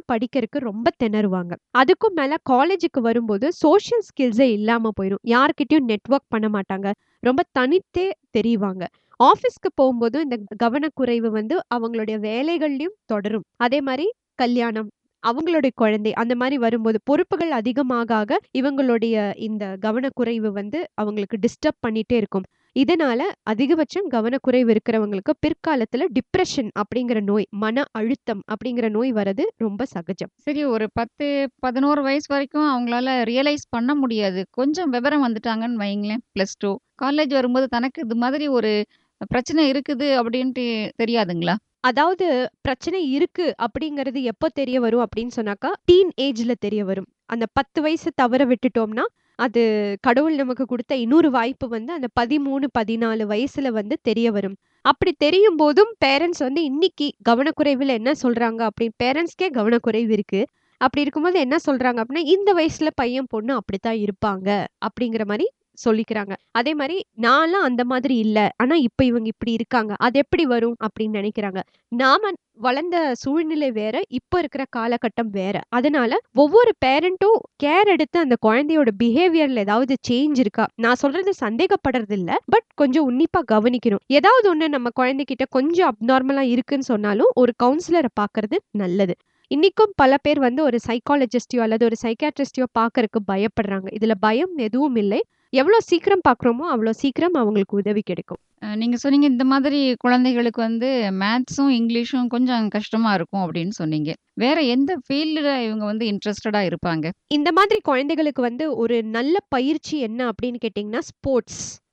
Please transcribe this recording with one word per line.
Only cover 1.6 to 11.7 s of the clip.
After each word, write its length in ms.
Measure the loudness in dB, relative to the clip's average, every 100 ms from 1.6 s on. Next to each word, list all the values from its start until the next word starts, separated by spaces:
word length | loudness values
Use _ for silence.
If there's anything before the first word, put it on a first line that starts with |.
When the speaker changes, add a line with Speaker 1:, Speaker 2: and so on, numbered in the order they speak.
| _ 2
Speaker 1:
அதுக்கும் 380 | 4 4 0 0
மேல 200 | -2 -2 0
காலேஜுக்கு 520 | 2 2 0 -2 -2
வரும்போது 520 | 0 0 -2 -2 -2
social 480 | 2 4 4 2 -4
ஸ்கில்ஸே 500 | -4 -2 0 4 4
இல்லாம 380 | 2 0 0 -2 -4
போயிடும். 220 | -4 -2 0
யார்கிட்டயும் 560 | 2 2 0 2 2 2
network 440 | -2 -2 -2 -2
பண்ண 200 | -4 -2
மாட்டாங்க. 420 | -2 -4 -4 -4 -6 _ _
ரொம்ப 240 | 0 0 0
தனித்தே 600 | 0 2 0 0 -4 -4 -4 _ -2
தெரிவாங்க. 480 | 0 0 -2 -6 -12 _ _ 4
ஆபீஸ்க்கு 460 | 4 4 0 -4 -4 2
போகும்போது 440 | 2 2 -2 -2
இந்த 200 | -4 -6 -8 -2
கவனக்குறைவு 640 | 0 0 -4 -2 -2 0 -2
வந்து 320 | -2 -2 -4 -2